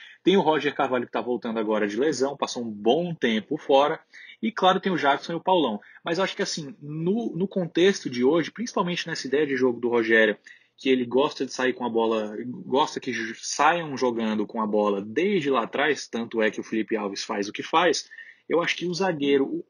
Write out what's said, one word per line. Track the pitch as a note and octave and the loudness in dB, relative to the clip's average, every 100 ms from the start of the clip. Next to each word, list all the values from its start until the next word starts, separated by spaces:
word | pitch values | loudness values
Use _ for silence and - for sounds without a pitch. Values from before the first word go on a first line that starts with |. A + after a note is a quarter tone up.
| - - | -20 -2
Tem | E3+ G3 | 4 4
o | |
Roger | D3+ D#3 C#3 - | 4 2 0 0
Carvalho, | C3 B2 A#2+ | 0 0 -2
que | |
tá | A#2+ | -4
voltando | A2+ A#2+ A#2 A2+ | -2 -4 -2 -2
agora | G#2+ G#2+ G#2 | 0 0 0
de | G#2+ | 0
lesão, | D#3 B2+ C3+ C#3+ | 0 0 -2 -2
passou | A#2+ B2+ | -6 -6
um | A#2 | -8
bom | G#2 G#2+ D3 F3 E3 | -2 2 2 0 -2
tempo | A#2+ A2 - D3+ | 0 0 -2 -6
fora. | - C#3 D3 D#3+ _ - - - | 4 4 4 -2 _ -20 -20 -6
E, | A3 | -6
claro, | - F#3 F#3 | 2 2 2
tem | F#3+ | 0
o | E3 | 2
Jackson | C#3 C#3+ - | 2 2 -2
e | E3 | -4
o | |
Paulão. | - F#3 C3 G#2 - - | 2 4 2 -2 -10 -12
Mas | F3 E3+ | -4 0
eu | F#3 | -2
acho | - | -2
que, | |
assim, | F#3 - C#3+ - | -4 -4 -10 -14
no, | D3 D#3 E3+ A3+ A3+ E3 | -10 -2 0 0 -2 -2
no | F#3+ | -2
contexto | G3 E3+ - F#3+ G3 D3 | -2 -2 4 4 4 -4
de | B2 | 2
hoje, | B2+ E3 C#3+ | 4 4 0
principalmente | - A#3+ A3+ F3 E3+ E3+ | -6 -4 -2 -2 -2 -6
nessa | D#3+ C3 | -8 -2
ideia | C#3 D3 | 0 0
de | C3 | 2
jogo | B2+ A#2+ | 2 2
do | A#2+ | 0
Rogério, | A#2+ A2 A2+ G#2+ G#2 - - _ _ | 2 4 6 6 2 -10 -20 _ _
que | C3+ | 0
ele | C3 A#2+ | 2 4
gosta | B2 D3 - C3 | 2 2 -2 -6
de | |
sair | - B2+ | -2 -2
com | A#2+ B2 | -2 -2
a | |
bola, | A2+ A2+ A2 G#2+ G#2+ B2 | 0 2 0 -2 -8 -10
gosta | - F2+ B2+ D3+ - | -12 -2 0 0 -4
que | - | -6
j-, | A2+ A2 A2 | -6 -8 -10
saiam | - - D3 E3+ D#3 B2+ | -8 0 2 2 -4 -2
jogando | B2+ A#2 A2 G#2+ G#2 | 0 0 -2 -2 -4
com | A2+ | -4
a | G#2+ | 0
bola | G#2 G#2 G2 | 2 2 0
desde | G#2 A2+ G3 G3 C#3 | -4 -2 0 0 2
lá | B2+ | 0
atrás, | A2 - D3+ C3 - | 0 0 0 -2 -4
tanto | A#2 A#2 A2+ | -8 -4 0
é | G#2+ | 0
que | A2 | 0
o | - | -4
Felipe | A2 G#2 A2 | -4 -2 -2
Alves | G2+ G2 | -4 -6
faz | - G#2+ G2+ | -6 -6 -6
o | |
que | - | -8
faz, | - E3 F3 - - - - _ - | -2 2 2 0 -6 -20 -20 _ -2
eu | D#3+ | 0
acho | E3+ - | 0 -2
que | F3 | -4
o | |
zagueiro, | E3+ F#3+ D#3 C#3+ C#3 C#3 E3+ | -2 -2 0 2 2 2 -4